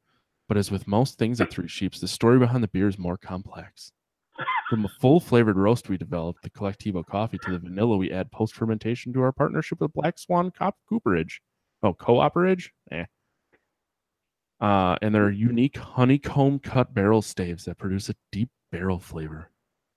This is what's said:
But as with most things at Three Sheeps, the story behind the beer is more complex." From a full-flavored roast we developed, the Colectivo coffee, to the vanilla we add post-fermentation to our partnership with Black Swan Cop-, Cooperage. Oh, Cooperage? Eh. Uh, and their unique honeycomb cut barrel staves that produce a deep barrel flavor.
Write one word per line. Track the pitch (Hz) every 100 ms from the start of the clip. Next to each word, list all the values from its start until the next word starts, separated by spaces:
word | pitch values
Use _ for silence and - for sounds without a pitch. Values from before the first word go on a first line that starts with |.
| _ _ _ _ -
But | 104
as | 98
with | 98 98
most | 101 139 -
things | 117 120
at | -
Three | - 87
Sheeps, | - 92 -
the | 92
story | - 113 127
behind | 120 127
the | 110
beer | 92 101
is | 98
more | 87 90
complex." | - 92 - - 87 - - _ _ _ _ - 1077 1017 -
From | 113 104
a | -
full-flavored | 131 170 - 120 110 95
roast | 101 120 -
we | 92
developed, | - 85 82 85
the | -
Colectivo | - 98 98 107 90 82
coffee, | 101 113 95
to | 95
the | 90
vanilla | 85 92 117 101
we | 92
add | 92 87
post-fermentation | - 110 - 113 110 110 123 127
to | 127
our | 127
partnership | - 147 156 - -
with | 151
Black | 151 156 -
Swan | - 175 180
Cop-, | - 190 - _
Cooperage. | 226 - 85 82 - _ _ _ _
Oh, | 104
Cooperage? | 85 - 120 147 175 180 185 - _ _
Eh. | 165 175 _ _ _ _ _ _ _ _ _ _ _ _ _ _ _
Uh, | 107 101 92 85
and | 107
their | 107 101
unique | 101 117 117 135 -
honeycomb | - - 127 143 - 143 139 143
cut | - 127 123
barrel | 113 98 110
staves | - - 87 85 -
that | 85
produce | 98 98 -
a | 104 _
deep | 98 120 _ _
barrel | 85 92 90
flavor. | - 82 78 80 82 _ _ _ _